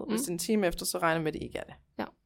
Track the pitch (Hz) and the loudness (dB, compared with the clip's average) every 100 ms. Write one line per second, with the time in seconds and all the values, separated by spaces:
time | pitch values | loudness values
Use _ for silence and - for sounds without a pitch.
0 | - 214 269 170 - 220 190 170 185 180 | -2 -2 0 -2 2 4 4 2 -2 0
1 | 170 165 160 156 - - - - _ - | 2 2 2 -2 -4 -8 -10 -14 _ -8
2 | - - | -8 -10